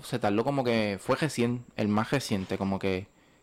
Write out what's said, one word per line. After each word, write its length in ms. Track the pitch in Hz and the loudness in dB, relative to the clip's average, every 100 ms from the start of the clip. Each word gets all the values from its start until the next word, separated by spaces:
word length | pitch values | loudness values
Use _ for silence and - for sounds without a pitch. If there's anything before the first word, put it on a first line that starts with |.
se 140 | - 123 | -4 -2
tardó 280 | 110 101 117 | 2 2 2
como 180 | 139 | 0
que 340 | 123 113 107 98 | 2 2 2 -2
fue 160 | - 131 | -2 0
recién, 480 | 156 - 120 123 - - | 0 0 0 0 -6 -2
el 140 | 110 | 2
más 200 | 104 110 | 2 2
reciente, 460 | 143 - 104 92 95 | -2 0 -2 -2 -2
como 220 | 98 95 | -2 0
que 280 | 98 92 104 _ _ _ | 0 -2 -4 _ _ _